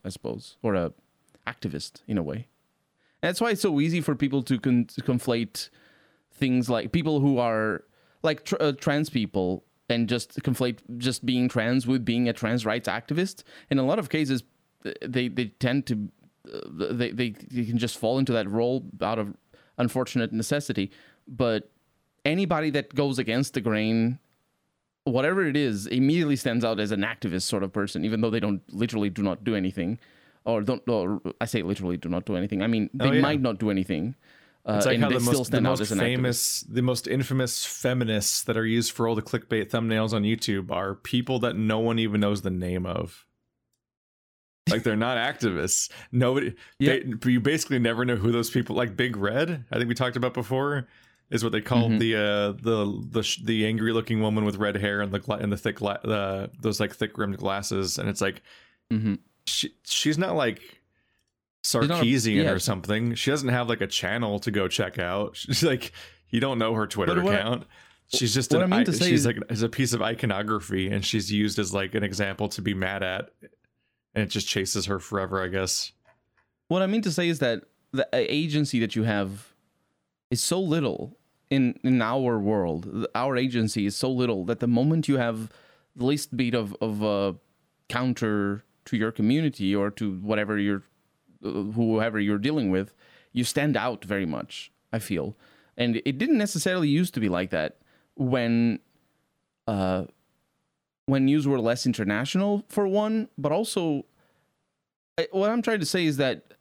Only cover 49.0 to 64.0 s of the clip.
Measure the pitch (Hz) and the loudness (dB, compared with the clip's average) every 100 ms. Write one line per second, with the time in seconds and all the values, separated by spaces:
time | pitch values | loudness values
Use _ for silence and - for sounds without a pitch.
49 | 123 104 101 120 170 160 120 123 120 120 | -2 0 -2 0 -2 -4 -4 -2 -2 0
50 | 127 120 123 123 107 131 139 143 123 _ | -2 0 -2 -2 -2 -2 0 -4 -6 _
51 | _ _ _ 117 113 110 - 123 117 107 | _ _ _ -2 0 0 2 2 4 4
52 | 113 107 104 104 101 101 117 113 101 104 | 2 2 2 2 0 -2 0 2 0 -2
53 | 120 113 104 - 107 110 107 113 110 113 | -4 -2 -2 -2 -2 0 2 2 0 0
54 | 110 113 107 107 104 95 104 101 104 101 | 0 0 2 2 0 0 0 0 0 0
55 | 101 98 - 104 107 101 113 104 101 98 | -2 -2 -2 -2 -2 -2 -2 -2 -2 -2
56 | 113 107 98 95 107 - 110 104 104 - | -2 0 0 -4 -6 -4 -2 0 -2 -2
57 | 107 - 104 98 98 98 101 98 95 - | -6 -2 -4 -2 -2 -2 -2 -2 -2 -2
58 | - 101 98 95 - - - _ - 113 | -4 -2 -2 -4 -12 -20 -20 _ -4 -2
59 | 107 98 - _ - - - - - - | 0 -2 -6 _ -6 -4 -6 -8 -6 -2
60 | 147 151 185 170 123 - - - _ _ | 0 0 -2 0 0 -2 -10 -20 _ _
61 | _ _ _ _ _ _ - 127 139 170 | _ _ _ _ _ _ -2 2 2 2
62 | 123 135 110 101 160 92 - 95 90 107 | 2 4 4 2 2 2 0 -2 -2 0
63 | 120 117 - 147 135 123 117 113 98 - | 0 0 0 0 0 0 0 -2 -2 -2